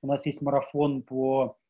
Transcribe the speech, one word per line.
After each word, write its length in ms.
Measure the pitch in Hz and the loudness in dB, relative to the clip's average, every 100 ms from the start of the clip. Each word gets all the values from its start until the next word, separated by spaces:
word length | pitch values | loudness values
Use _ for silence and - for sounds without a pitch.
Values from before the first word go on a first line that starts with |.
у 60 | 139 | -4
нас 180 | 139 147 | -2 -2
есть 160 | - | -4
марафон 640 | 143 139 139 143 147 135 | 0 0 0 0 0 0
по 540 | 123 131 131 135 123 - | -4 -2 0 2 0 -4